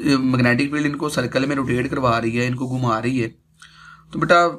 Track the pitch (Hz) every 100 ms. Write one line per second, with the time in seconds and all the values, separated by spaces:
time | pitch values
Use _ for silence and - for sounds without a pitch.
0 | 151 135 131 127 123 120 139 147 147 143
1 | 151 135 123 131 135 139 123 123 131 139
2 | 127 117 113 117 123 127 127 127 123 110
3 | 117 131 110 - _ _ - - - -
4 | - 156 156 175 175